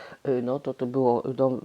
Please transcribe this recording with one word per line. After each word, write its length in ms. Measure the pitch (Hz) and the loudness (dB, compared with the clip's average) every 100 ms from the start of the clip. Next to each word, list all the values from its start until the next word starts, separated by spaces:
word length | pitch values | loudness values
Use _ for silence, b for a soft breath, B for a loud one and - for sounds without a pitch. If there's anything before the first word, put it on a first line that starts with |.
| B B 143 | B B -2
y, 140 | 127 | -2
no, 180 | 120 139 | 0 -4
to, 140 | 135 | -4
to 120 | 127 123 | -4 -2
było, 360 | 131 127 120 | 2 4 2
dom-, 380 | - 131 135 127 | 0 0 0 0